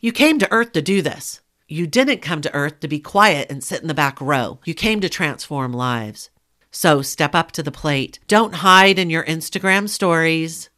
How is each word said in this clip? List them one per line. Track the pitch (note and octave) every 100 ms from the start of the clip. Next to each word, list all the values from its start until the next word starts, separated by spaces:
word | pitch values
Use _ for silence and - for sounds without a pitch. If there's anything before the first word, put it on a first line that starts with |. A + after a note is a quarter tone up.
You | A#3
came | A#3+ D4+ D#4
to | G3
earth | A3 A#3
to | E3
do | D3 G3
this. | D3 - - - _ _ _
You | D#3 E3+
didn't | A#3 C4+ A#3
come | - E3
to | D3
earth | C#3+ C#3+ D3+
to | D3+
be | D3
quiet | - G3+ G#3+ D3+ -
and | C#3
sit | - D3+
in | E3
the |
back | D#3 C#3+ C3+
row. | C3+ C#3+ A2+ -
You | -
came | D#3+ A3 G#3+
to | F#3+
transform | - D#3+ B2 - D3 C3
lives. | B2 B2+ A#2+ A2 G#2+ - _ _ _ _
So | - F3 D3
step | C#3 - D3 F3
up | E3
to | -
the | D3+
plate. | - D#3 C#3+ C3 - _
Don't | G#3 A3 F3
hide | F#3+ F#3 F#3+ F#3+
in | F3
your | D#3+
Instagram | D#3 E3 - F#3+ F#3+ F#3+ G#3
stories. | - F#3 E3 D#3+ D#3+ D#3+ E3 -